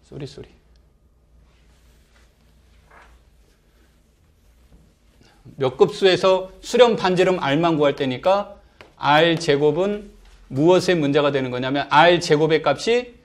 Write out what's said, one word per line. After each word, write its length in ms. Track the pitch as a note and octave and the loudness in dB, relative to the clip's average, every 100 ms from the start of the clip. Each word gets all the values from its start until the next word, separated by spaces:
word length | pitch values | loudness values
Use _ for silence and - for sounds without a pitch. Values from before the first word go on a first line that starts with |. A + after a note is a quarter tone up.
쏘리, 220 | _ C#3 C3+ | _ -18 -18
쏘리. 220 | - - _ _ _ _ _ _ _ _ _ _ _ _ _ _ _ _ _ _ _ _ _ _ _ _ - - _ _ _ _ _ _ _ _ _ _ _ _ _ _ _ _ _ _ _ _ _ _ _ B2 A#2+ | -18 -20 _ _ _ _ _ _ _ _ _ _ _ _ _ _ _ _ _ _ _ _ _ _ _ _ -20 -20 _ _ _ _ _ _ _ _ _ _ _ _ _ _ _ _ _ _ _ _ _ _ _ -20 -6
몇 220 | C3 - | -6 0
급수에서 760 | G3+ - G3 F3+ F#3+ F#3 F#3 - | -2 2 0 2 0 0 -4 -16
수렴 340 | - A#3+ A#3+ G#3 | -6 2 4 4
반지름 440 | G3 F3+ F#3 F#3 | -2 0 0 0
R만 380 | C#3 C#3+ E3+ D#3+ | -2 -2 0 0
구할 180 | D3 C#3 | -2 -2
때니까 640 | C#3 B2+ F3+ G3 G3+ - _ _ - _ | -6 -4 -2 -2 -2 -14 _ _ -20 _
알제곱은 1120 | C3 D3 E3+ D#3+ D#3+ C#3+ D3+ D3 G3 G#3 G#3 - - - _ | 0 2 2 0 0 0 0 0 -4 -4 -12 -20 -20 -20 _
무엇의 460 | C3 D#3+ F3+ F3 F3+ | -2 2 2 2 -2
문제가 360 | C#3 C#3+ D3 | 0 0 0
되는 200 | C#3 B2+ | -2 -4
거냐면 360 | B2 C3 C#3+ C#3 | -6 -6 -6 0
알제곱의 720 | D3 E3+ F3 - D3+ D#3 D#3 | 4 4 4 0 0 2 0
값이 540 | C#3 C#3 - A#3+ B3 - | 0 -4 -2 -2 -4 -18